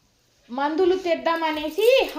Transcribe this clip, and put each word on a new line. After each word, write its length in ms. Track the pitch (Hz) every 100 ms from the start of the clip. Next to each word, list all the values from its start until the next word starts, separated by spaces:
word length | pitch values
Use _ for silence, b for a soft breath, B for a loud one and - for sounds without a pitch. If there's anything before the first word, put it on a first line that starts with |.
| _ _ _ _ _
మందులు 440 | 247 294 320 359 370
తెద్దామనేసి 1120 | 349 311 320 330 320 302 302 381 453 523 381